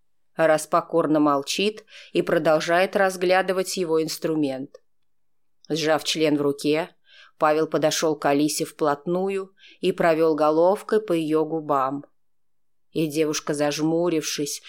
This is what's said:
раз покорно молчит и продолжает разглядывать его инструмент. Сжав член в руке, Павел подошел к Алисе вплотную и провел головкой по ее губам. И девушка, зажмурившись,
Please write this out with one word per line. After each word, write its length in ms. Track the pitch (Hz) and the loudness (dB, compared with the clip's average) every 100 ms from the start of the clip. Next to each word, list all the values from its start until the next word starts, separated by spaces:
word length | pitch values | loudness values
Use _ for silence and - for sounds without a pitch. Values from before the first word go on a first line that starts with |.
| _ _ _ - | _ _ _ 0
раз 320 | 160 156 - | 2 2 2
покорно 520 | 170 - 165 156 156 | -2 0 2 4 4
молчит 640 | 151 143 139 - 202 214 - - - | 4 2 0 -2 -2 -4 -14 -20 -4
и 80 | - | -2
продолжает 760 | 175 170 160 156 156 170 196 208 | 0 2 2 2 2 2 2 2
разглядывать 800 | 190 185 180 185 185 185 185 190 | 0 0 2 2 2 -2 -4 -4
его 260 | 165 160 | -2 0
инструмент. 760 | 156 - 165 156 143 131 139 - _ _ _ _ _ _ _ _ - | -2 -4 -4 -2 -2 -4 -10 -18 _ _ _ _ _ _ _ _ -8
Сжав 360 | 156 151 151 | -4 0 0
член 340 | - 165 156 147 | -2 0 0 2
в 40 | |
руке, 540 | 143 143 147 151 180 _ _ - - _ | 0 -2 -2 -2 -4 _ _ -20 -20 _
Павел 300 | 156 151 160 | 0 2 0
подошел 480 | 156 151 - 165 147 | 0 0 0 -2 0
к 100 | 147 | 0
Алисе 400 | 143 151 151 156 | 2 0 -2 -8
вплотную 880 | - 151 143 175 180 190 196 190 _ - - | -2 -2 -2 -2 -2 -2 -6 -10 _ -20 -4
и 100 | 180 | -4
провел 440 | 180 175 160 160 151 | 0 2 4 2 2
головкой 680 | 151 160 175 202 - 175 | 2 4 4 2 0 -2
по 120 | - | 0
ее 320 | 165 156 156 156 | -2 0 0 0
губам. 600 | 160 151 139 131 143 - _ _ _ _ _ _ _ _ | -4 -2 -2 -2 -4 -10 _ _ _ _ _ _ _ _
И 160 | - 160 | -4 -2
девушка, 460 | 147 151 147 - | -2 -2 -2 -6
зажмурившись, 1080 | 147 147 147 156 165 175 160 - - 143 - | -2 -2 0 -2 0 0 -2 -4 -6 -6 -8